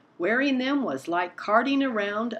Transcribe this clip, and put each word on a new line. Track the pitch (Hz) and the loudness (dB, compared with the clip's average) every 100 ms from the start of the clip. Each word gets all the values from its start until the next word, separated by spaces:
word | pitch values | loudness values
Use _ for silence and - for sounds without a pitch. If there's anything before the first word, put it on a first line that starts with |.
| _ - | _ -4
wearing | 180 247 277 254 | 0 2 2 2
them | 254 285 | 0 0
was | 196 135 - | -2 -4 -2
like | 175 180 - | -2 -2 -6
carting | - 226 262 277 | 2 2 4 2
around | 269 214 202 208 240 | 2 0 -2 -4 -4